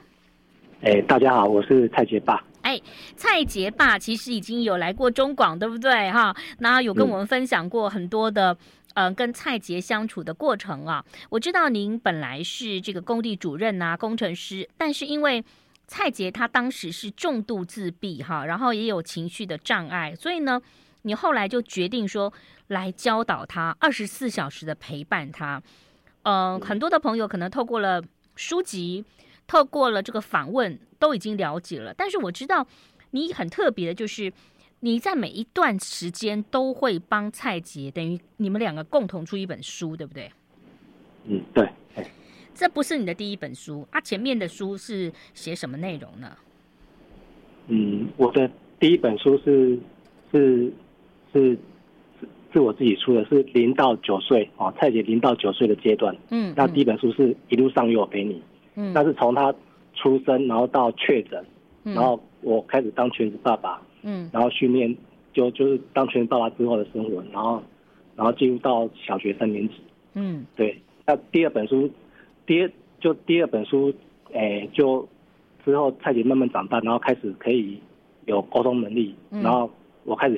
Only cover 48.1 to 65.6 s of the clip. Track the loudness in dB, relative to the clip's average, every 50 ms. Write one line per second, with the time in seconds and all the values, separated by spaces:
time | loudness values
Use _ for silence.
48.1 | 0 2 2 4 4 4 2 2 0 -6 -20 -20 _ _ 4 4 4 4 4 0
49.1 | 0 2 4 4 4 4 4 4 6 6 6 4 4 0 -4 -10 -20 -20 _ _
50.1 | _ _ _ _ 4 6 6 6 6 4 2 0 -4 -8 -16 _ _ _ _ _
51.1 | _ _ _ _ 4 4 6 6 4 2 -2 -10 -20 -20 _ _ _ _ _ _
52.1 | _ -18 -18 -18 -18 -20 -10 0 4 4 4 4 4 2 2 2 2 4 2 4
53.1 | 4 4 4 4 4 4 4 4 4 4 4 4 4 4 4 4 4 2 0 -2
54.1 | -2 -2 2 4 4 4 4 2 -2 -4 -4 -4 0 2 2 2 4 2 2 2
55.1 | 2 2 4 2 2 2 0 -2 0 2 2 2 2 2 4 2 4 4 2 0
56.1 | -2 -4 -8 -6 -4 -2 -2 -2 0 2 2 4 4 4 4 4 2 2 0 0
57.1 | 2 4 4 4 2 0 -2 0 2 4 4 4 4 2 2 4 4 2 2 0
58.1 | -2 -4 -4 -4 -6 -8 -12 -18 _ _ _ _ _ -8 -6 0 2 2 2 2
59.1 | 2 2 2 2 4 4 2 2 0 -2 -8 _ _ _ _ _ _ -2 2 4
60.1 | 4 4 4 2 2 2 2 2 2 2 2 2 2 2 2 2 0 0 2 2
61.1 | 2 2 0 -2 -8 -10 -10 -12 _ _ _ _ _ _ -10 -4 0 2 2 2
62.1 | 2 0 -4 -10 _ _ -2 0 0 0 0 0 0 0 0 0 0 0 0 0
63.1 | 0 0 -2 -2 -4 -2 0 0 0 0 -2 -6 -8 -10 -12 -20 _ _ -10 -8
64.1 | -8 -8 -8 -4 0 0 0 0 2 0 2 2 4 4 2 0 -2 -4 -10 -18
65.1 | _ _ _ _ 0 2 2 2 2 2